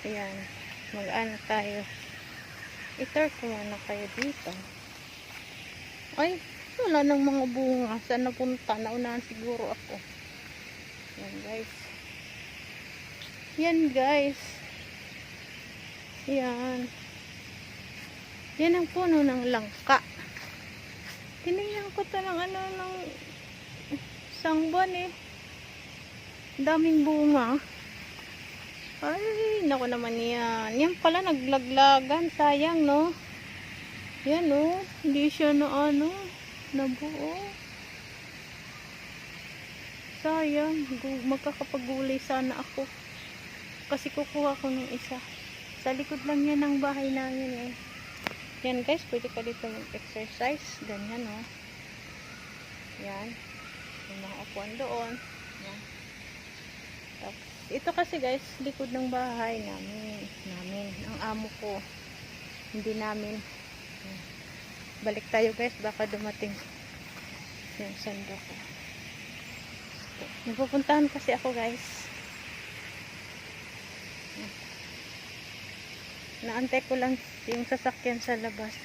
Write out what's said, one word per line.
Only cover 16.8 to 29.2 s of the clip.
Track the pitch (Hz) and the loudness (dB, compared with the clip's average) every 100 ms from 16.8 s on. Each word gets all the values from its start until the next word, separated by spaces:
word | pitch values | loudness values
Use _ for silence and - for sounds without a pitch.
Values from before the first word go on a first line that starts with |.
| 247 - - - - - - - - - - - - - - - - - | -4 -8 -12 -12 -12 -14 -12 -12 -12 -12 -12 -12 -12 -14 -14 -14 -12 4
Yan | 320 349 | 6 8
ang | 330 | 6
puno | 359 359 311 | 4 8 8
ng | 285 254 247 | 8 6 4
langka. | 240 214 - - 269 - - - - - - - - - - - - - - 339 | 2 0 -6 8 8 8 -10 -10 -10 -10 -12 -12 -12 -12 -12 -12 -12 -12 -6 0
Tinignan | 370 415 415 403 381 | 0 0 -2 -4 -2
ko | 403 | 0
talagang, | 392 381 339 370 | 0 0 0 0
ano, | 381 | -2
ng | 381 381 370 370 349 - - - - - - - - 285 - - - - 330 | -2 -4 -4 -4 -6 -8 -12 -12 -12 -12 -12 -12 -6 -6 -6 -12 -12 -2 4
isang | 311 320 | 4 6
buwan, | 339 381 | 6 4
eh. | 359 359 - - - - - - - - - - - - - - - | 2 -2 -6 -12 -14 -12 -14 -14 -14 -14 -14 -14 -14 -14 -14 -10 0
Daming | 277 320 320 311 | 4 8 8 8
bunga. | 285 302 294 294 233 285 - - - - - - - - - - - - - - | 8 8 10 10 8 4 0 -12 -12 -12 -12 -12 -12 -12 -12 -12 -12 -12 -12 -4
Ay, | 294 339 | 0 2